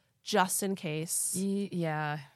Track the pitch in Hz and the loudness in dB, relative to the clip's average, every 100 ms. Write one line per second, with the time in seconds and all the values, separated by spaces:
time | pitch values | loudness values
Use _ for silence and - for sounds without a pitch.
0 | _ _ - 208 190 - 196 196 175 156 | _ _ 0 4 4 2 0 -2 -2 -4
1 | 165 - - 180 196 196 202 180 165 151 | -2 -2 -2 0 0 0 -2 -2 0 0
2 | 151 151 143 | -2 -4 -6